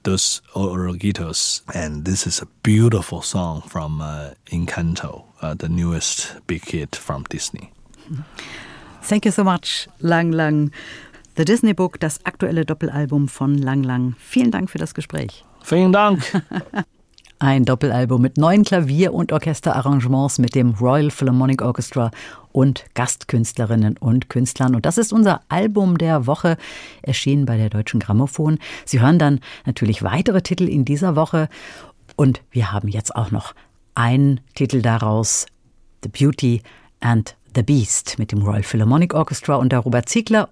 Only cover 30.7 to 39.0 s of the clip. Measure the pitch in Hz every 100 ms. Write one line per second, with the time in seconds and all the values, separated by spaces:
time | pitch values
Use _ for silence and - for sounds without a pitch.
30.7 | 147 127 143 185 151 156 165 156 - -
31.7 | - - _ _ - 135 120 _ 123 98
32.7 | 101 104 110 - - 101 107 - - _
33.7 | _ _ - 117 131 139 131 _ - 131
34.7 | 131 113 113 107 110 107 - - _ _
35.7 | _ _ _ 107 - 139 - 127 117 -
36.7 | - _ _ 120 117 107 - _ 139 107
37.7 | 143 107 - - - 107 104 101 104 101
38.7 | 113 107 143